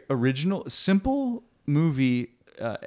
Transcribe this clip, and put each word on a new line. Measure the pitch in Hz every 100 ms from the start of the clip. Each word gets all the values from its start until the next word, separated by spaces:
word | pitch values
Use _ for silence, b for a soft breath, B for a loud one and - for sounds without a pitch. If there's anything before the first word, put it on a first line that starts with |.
| -
original, | 135 127 131 170 196 -
simple | - - 196 254 277 262 233 _ _ -
movie, | 147 165 135 131 123 117 _ _ -
uh, | 113 104